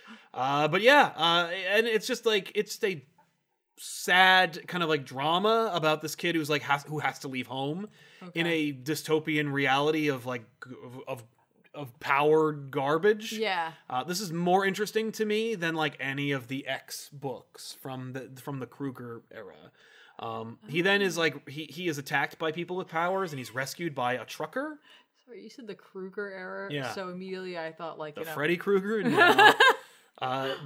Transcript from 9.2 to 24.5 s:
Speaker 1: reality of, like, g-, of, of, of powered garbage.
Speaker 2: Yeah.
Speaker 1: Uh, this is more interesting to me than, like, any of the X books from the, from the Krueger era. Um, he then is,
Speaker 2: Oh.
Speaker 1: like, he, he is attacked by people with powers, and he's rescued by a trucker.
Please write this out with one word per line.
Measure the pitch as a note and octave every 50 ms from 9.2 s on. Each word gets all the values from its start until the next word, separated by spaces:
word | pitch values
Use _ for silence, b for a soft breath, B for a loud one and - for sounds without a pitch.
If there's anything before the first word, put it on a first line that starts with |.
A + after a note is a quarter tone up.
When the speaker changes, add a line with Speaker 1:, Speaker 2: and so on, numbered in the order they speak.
| D#3 D#3+ D#3 D3+ D3+ D3 C#3
Speaker 1:
reality | C#3 C#3 C3 C3 C#3 D3 D3+ D#3 D#3 D3+ D3
of, | C3+ B2+ A#2+
like, | B2+ B2+ A#2+ A2+ - _ _ -
g-, | B2+ B2+ - A#2
of, | B2+ A#2+ C3 - -
of, | C3+ A#2+ A#2 A#2 _ _ _ _ _ _ _ _ -
of | D3 C#3+ B2 - _
powered | - D3 C#3 C#3 D3 D3+ D#3 D#3 D#3+ D#3 D3+ D3 C#3 C3+
garbage. | B2+ C#3+ C3+ C#3 D#3 D#3+ E3+ G#3 A3 G#3 A3 - A3
Speaker 2:
Yeah. | G#3+ A3 G3+ F#3 F3 E3 D#3+ D3+ - _ -
Speaker 1:
Uh, | B2+ B2+ C3
this | F3 F3+ F#3
is | A3 F3 D#3
more | E3+ F3 F3+ F3+ G3 G3
interesting | F#3+ F#3 G3 G#3 F#3+ - A3 A3 A3 G#3
to | - A3
me | G#3 G#3 G#3+ A3+ A#3 A3+
than, | F3+ E3+ E3 E3
like, | D#3+ D#3 D3 D3 -
any | C3 C3+ C3+ C#3 C#3+ C#3+ C#3
of | C3+ A#2+ A2+
the | C3+ C3+ -
X | B2+ C3+ - - - - - - - -
books | C#3 B2+ C3+ A#2+ G2 - _ _ - - - - -
from | - C3+ C3 B2+ B2+ B2+ B2+
the, | C3+ B2 - C3 B2+
from | - D3+ C#3 C3+
the | B2+
Krueger | - - - C#3+ C#3 B2 B2+ B2 A#2+ A#2 A2+ - _ -
era. | A2+ G#2 F2+ D#2 D2+ - - b b b b b b b b b b
Um, | - A2+ A2+ A2+ A2+ A2+ A#2+ - - -
he | C#3+ F3 E3+
then | G3 G3+ G3+
is, | G3 F#3 D#3+
Speaker 2:
Oh. | E3+ E3
Speaker 1:
like, | D#3+ C#3 C#3+ - -
he, | C3 D3+ D#3+ -
he | C3 F3 F#3 E3+
is | D3
attacked | C#3+ C#3 - D3+ C#3 D3 D#3 - -
by | E3 D#3+ D3+
people | F3 E3+ E3 F3+
with | F#3 F3+ F3
powers, | D#3+ D#3+ E3+ F3+ F#3+ F#3+ F#3+ E3+ D3
and | C3
he's | B2 - A2
rescued | C3 C3+ C#3 - - F3 E3 C#3
by | C3+ B2 B2 B2+
a | A#2+ A2
trucker. | - - - D#3 D#3